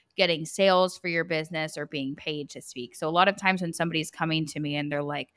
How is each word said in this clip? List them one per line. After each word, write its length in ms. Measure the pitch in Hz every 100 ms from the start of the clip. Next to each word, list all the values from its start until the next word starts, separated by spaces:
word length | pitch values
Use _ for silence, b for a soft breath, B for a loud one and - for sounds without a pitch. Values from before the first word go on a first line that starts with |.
| b -
getting 300 | 180 160 160
sales 500 | - 196 185 185 -
for 120 | 180
your 160 | 170
business, 520 | 170 160 156 165 156 151
or 80 |
being 300 | 151 147 135 147
paid 320 | 165 151 139
to 140 | 131
speak. 320 | - 127 120 -
So 100 | 160
a 40 |
lot 180 | 175 196
of 80 | 196
times 240 | 190 185
when 140 | 170
somebody's 360 | 165 170 160 156
coming 360 | - 160 160 151
to 140 | 147
me 140 | 147 147
and 140 | 147
they're 120 | 147
like, 320 | 143 143 135